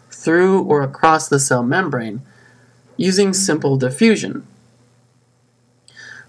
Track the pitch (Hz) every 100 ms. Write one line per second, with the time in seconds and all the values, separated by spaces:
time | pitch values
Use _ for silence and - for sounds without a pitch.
0 | _ - - 170 185 190 156 147 135 -
1 | 160 156 - 143 139 127 120 165 180 127
2 | 113 110 - _ _ _ _ _ _ -
3 | 180 185 196 185 - 151 147 135 127 131
4 | 226 202 95 - - _ _ _ _ _
5 | _ _ _ _ _ _ _ _ _ -
6 | - -